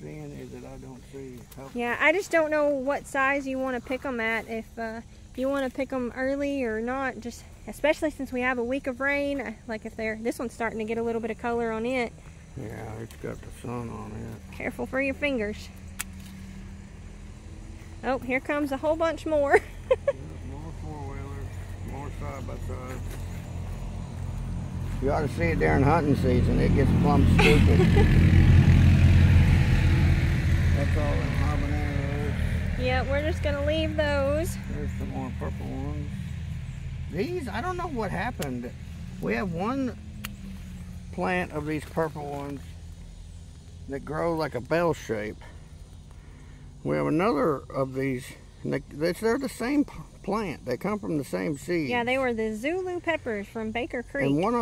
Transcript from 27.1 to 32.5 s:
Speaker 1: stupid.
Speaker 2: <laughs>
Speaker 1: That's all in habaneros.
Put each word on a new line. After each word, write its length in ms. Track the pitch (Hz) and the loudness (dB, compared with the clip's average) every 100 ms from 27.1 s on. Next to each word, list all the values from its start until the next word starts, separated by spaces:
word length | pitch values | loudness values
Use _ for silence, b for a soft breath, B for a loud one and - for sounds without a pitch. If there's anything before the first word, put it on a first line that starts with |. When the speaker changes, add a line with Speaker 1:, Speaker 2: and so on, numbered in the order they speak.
| 139 - - | 8 8 8
Speaker 1:
stupid. 400 | - - - 170 | 8 8 8 8
Speaker 2:
<laughs> 600 | 170 170 - - - - - - - - - - - - - - - - - - - - - - - - - - - - | 8 8 8 10 10 10 10 10 10 10 10 10 10 10 10 8 8 6 6 6 6 6 6 4 4 2 4 4 4 4
Speaker 1:
That's 220 | - - | 2 2
all 160 | 605 | 2
in 140 | - - | 2 0
habaneros. 1040 | - - - - - - - - - - - - | 0 0 0 0 0 0 -2 -2 -2 -2 -2 -2